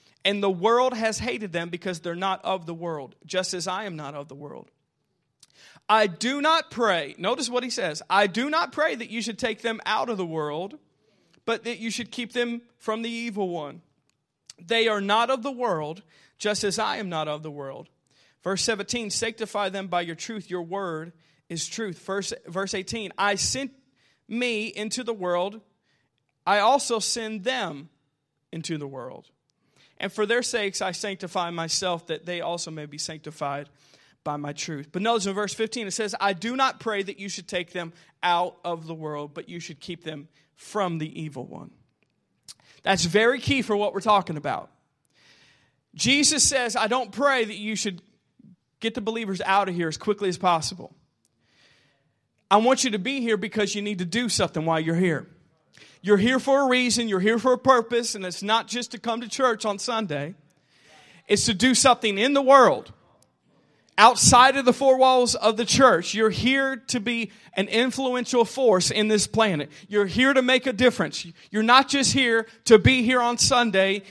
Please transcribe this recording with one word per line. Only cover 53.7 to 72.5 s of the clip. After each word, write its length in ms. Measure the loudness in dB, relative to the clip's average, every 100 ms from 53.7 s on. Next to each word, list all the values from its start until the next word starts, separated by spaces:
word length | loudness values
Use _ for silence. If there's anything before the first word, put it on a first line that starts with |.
| -2
you 40 |
need 200 | -6 -6
to 40 |
do 240 | -4 -2 -2
something 360 | 0 -2 -2
while 160 | -2 0
you're 160 | 0 0
here. 320 | 0 0 -6 _ _ _ _ _ -20 _
You're 140 | 2 4
here 240 | 6 2
for 220 | 4 4
a 40 | 4
reason. 420 | 4 2 0 0
You're 120 | 0
here 180 | 2 2
for 140 | 2
a 60 | 2
purpose. 580 | 6 4 4 -2 -2 -6
And 100 | -8
it's 160 | -8
not 240 | -2 -2 -2
just 240 | -6 -8
to 80 | -8
come 220 | -6 -6
to 80 | -6
church 360 | 0 0 0
on 140 | -4 -6
Sunday. 560 | -4 -4 -4 -6 -6 -12 _ _ _ _ _ -20 -20 -20 0
It's 180 | 0 2
to 80 |
do 220 | 2 4 6
something 420 | 6 6 2 0
in 140 | 2
the 80 | 2
world. 500 | 8 10 10 6 -4 -20 _ _ _ _ _ _ _ _ _ 8
Outside 600 | 8 8 8 8 8 6
of 80 |
the 80 | 2
four 240 | 4 4 6
walls 380 | 6 6 4
of 240 | 2 0 2
the 80 | 0
church, 480 | 6 8 6 2
you're 160 | 0 0
here 460 | 2 2 2 0 -4 -6
to 100 | -4
be 300 | -2 -4 -6 -12 -8
an 160 | -4 -2
influential 800 | 0 0 0 -2 -2 0 2 2
force 440 | 2 4 4 2
in 180 | 0 2
this 180 | 2 0
planet. 440 | 2 2 0 -4 -12 -4
You're 180 | 0 0
here 260 | 2 4
to 80 | 4
make 260 | 4 2 2
a 60 |
difference. 540 | 2 2 4 -2 -4 -12 -18 -6
You're 120 | 0
not 260 | 6 6 6
just 260 | 2 2
here 340 | 2 2 2 -2